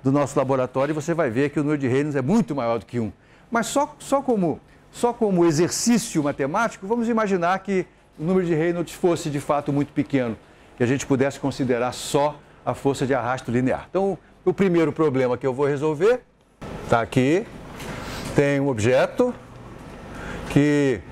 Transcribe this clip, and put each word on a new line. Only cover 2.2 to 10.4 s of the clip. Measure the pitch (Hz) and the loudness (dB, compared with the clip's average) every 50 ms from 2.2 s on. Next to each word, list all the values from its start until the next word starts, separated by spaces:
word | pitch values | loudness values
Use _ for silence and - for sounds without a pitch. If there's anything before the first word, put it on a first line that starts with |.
muito | 123 135 202 233 190 - 151 | 0 2 2 2 2 0 -2
maior | 139 120 117 117 117 | -4 -2 -2 -2 -2
do | - | -4
que | - - 120 | -6 -6 -4
um. | 113 101 - _ _ _ - - - _ | -4 -4 -8 _ _ _ -20 -20 -14 _
Mas | 233 233 220 | -2 -2 -2
só, | - - 277 294 294 - - | 0 0 0 0 0 -4 -18
só | - - 277 277 | -2 0 0 0
como, | 269 262 240 202 180 160 120 - _ - - - _ - | 2 0 0 2 2 0 -2 -4 _ -20 -20 -20 _ -20
só | - - - 240 233 | -6 -2 -2 -2 0
como | - 226 208 190 175 170 | 0 0 2 4 4 4
exercício | 170 156 147 175 - - - - 233 240 208 - - - 165 143 | 4 4 4 2 0 0 -2 2 2 2 2 0 -2 -4 -2 -2
matemático, | 147 139 - 139 135 165 208 233 214 - - 190 | -2 -2 -2 -2 -2 0 0 -2 -2 -4 -8 -4
vamos | 190 233 240 233 | -4 -2 0 0
imaginar | 226 240 220 220 196 196 180 170 175 190 185 | 0 0 0 0 0 0 2 2 0 0 0
que | - 202 196 185 170 - _ _ _ _ _ - | -2 -2 -2 -2 -2 -4 _ _ _ _ _ -6
o | 156 | -2
número | 165 190 190 185 | 0 2 2 2
de | 170 170 | 2 0
Reynolds | 151 160 175 170 175 165 - - | 2 2 0 0 -2 -4 -6 -6
fosse | - - 180 170 - - 156 | 0 2 2 2 2 -2 -4
de | 139 143 | -4 -4
fato | 135 - 151 143 143 151 | -2 0 0 0 0 0
muito | 143 143 143 - - | 0 0 -2 -2 -2
pequeno, | 151 135 - - 135 123 120 104 - | -4 -2 0 0 0 0 0 -4 -8